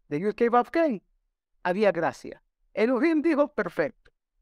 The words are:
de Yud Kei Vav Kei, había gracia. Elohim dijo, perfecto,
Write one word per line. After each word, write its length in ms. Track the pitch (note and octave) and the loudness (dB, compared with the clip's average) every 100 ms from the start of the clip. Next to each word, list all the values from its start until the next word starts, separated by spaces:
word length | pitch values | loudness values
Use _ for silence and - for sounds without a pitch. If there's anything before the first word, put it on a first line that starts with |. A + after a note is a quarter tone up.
| - | -8
de 140 | D3 | -4
Yud 140 | G3+ | -4
Kei 140 | G3+ A#3 | 0 2
Vav 220 | A#3+ A#3+ | 2 0
Kei, 320 | E4 D#4+ G3+ _ _ _ _ _ _ | 0 0 -2 _ _ _ _ _ _
había 260 | F3 F3+ G#3 | -4 0 2
gracia. 500 | E3+ D#3+ - - - _ _ _ | 2 -2 -6 -14 -20 _ _ _
Elohim 480 | - A3+ B3+ D#4 D#4 | -2 0 2 2 2
dijo, 320 | D#4+ C#4 C#4+ | 0 0 0
perfecto, 600 | - F#3 - D3 - _ _ _ _ | -2 -8 -4 -6 -6 _ _ _ _